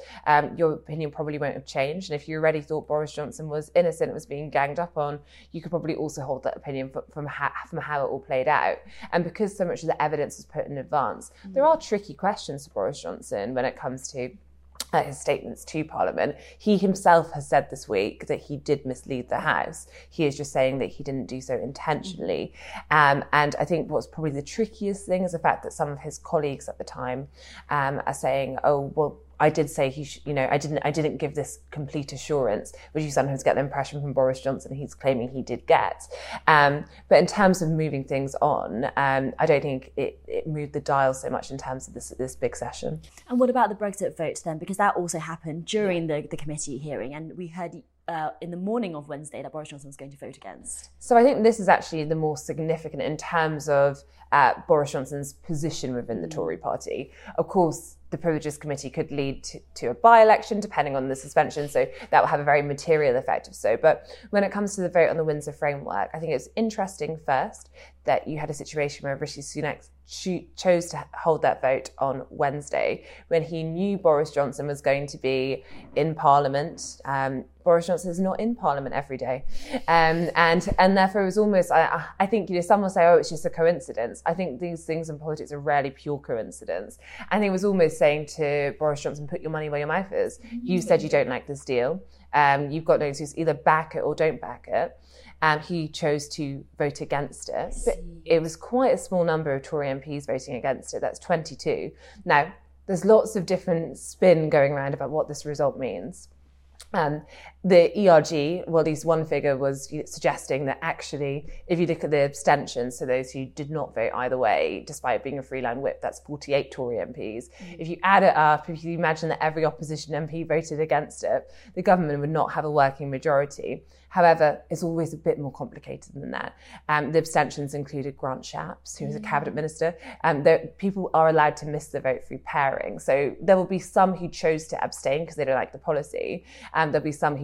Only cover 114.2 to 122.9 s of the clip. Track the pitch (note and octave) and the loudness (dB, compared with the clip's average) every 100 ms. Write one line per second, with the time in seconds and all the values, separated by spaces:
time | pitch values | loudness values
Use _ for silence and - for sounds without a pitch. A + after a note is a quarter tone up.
114.2 | B2+ B2+ A2+ D#2 D#2 F#2 - C#3+ C3 G#2+ | -2 0 2 4 2 -2 -10 -6 -2 -2
115.2 | C3+ C#3+ C3 C3 B2 B2 C3+ - B2 - | -2 -8 -8 -6 -4 -4 -4 -4 -6 -8
116.2 | - D3 - C#3+ - - B2 A2 F2 - | -12 -10 -2 -2 -2 -6 -4 -4 -6 -8
117.2 | A2+ A2+ - - F3+ E3 E3 F3 F#3 G3 | -8 -8 -12 -16 -16 -12 -10 -2 4 6
118.2 | F#3 D3+ D#3 D3+ - D#3+ E3 E3+ D#3+ D#3+ | 6 6 6 4 0 -10 -6 -2 0 0
119.2 | D#3+ - D#3 D#3 D#3 - D3+ D#3 D3+ D3+ | -2 0 -2 0 -2 -2 -8 -8 -6 -6
120.2 | D3+ E3 E3 D#3 D#3+ D3+ D#3 D3+ - - | -6 -6 -2 -2 -2 -2 0 0 0 -6
121.2 | - B2+ - - - F3+ F#3 F#3 D#3 C#3+ | -2 -2 -4 -20 -14 -2 4 4 4 -2
122.2 | D3+ D#3+ - D#3+ D3+ D3 C3+ | 0 0 0 -2 0 4 4